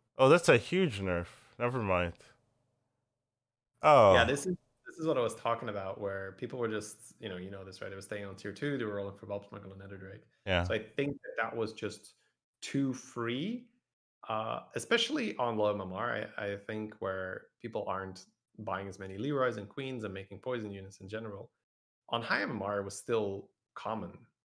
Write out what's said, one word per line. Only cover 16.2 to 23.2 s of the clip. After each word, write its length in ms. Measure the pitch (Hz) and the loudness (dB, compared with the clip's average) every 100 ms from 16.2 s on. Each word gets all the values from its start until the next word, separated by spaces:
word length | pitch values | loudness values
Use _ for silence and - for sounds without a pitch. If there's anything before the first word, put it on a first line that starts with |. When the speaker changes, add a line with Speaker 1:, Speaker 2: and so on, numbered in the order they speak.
| - - | -6 -6
Speaker 2:
I, 60 | 104 | -6
I 40 | 101 - | -6 -6
think, 280 | 107 107 104 | -8 -8 -6
where 460 | 98 95 92 98 - _ | -6 -4 -6 -10 -14 _
people 240 | 117 110 104 | -8 -6 -4
aren't 380 | 95 95 92 - _ _ - | -4 -6 -10 -18 _ _ -12
buying 280 | 95 95 98 | -6 -6 -6
as 120 | 95 | -10
many 200 | 95 98 | -10 -6
Leroys 380 | 135 143 127 107 | -4 0 0 -2
and 120 | 98 | -8
Queens 360 | - 135 127 | -10 -8 -6
and 80 | 107 | -6
making 240 | 95 95 98 | -8 -12 -10
poison 300 | 127 123 107 | -6 -6 -6
units 300 | 98 95 - | -10 -14 -16
in 80 | 95 | -10
general. 420 | 110 113 98 - _ _ _ _ _ - | -10 -8 -12 -16 _ _ _ _ _ -4
On 120 | 117 | -2
high 200 | 120 117 | 0 0
M 80 | - | 0
M 120 | 113 | -2
R, 160 | 98 104 | -2 -2
it 60 | |
was 120 | 98 - | -2 -6
still 520 | - 117 | -2 0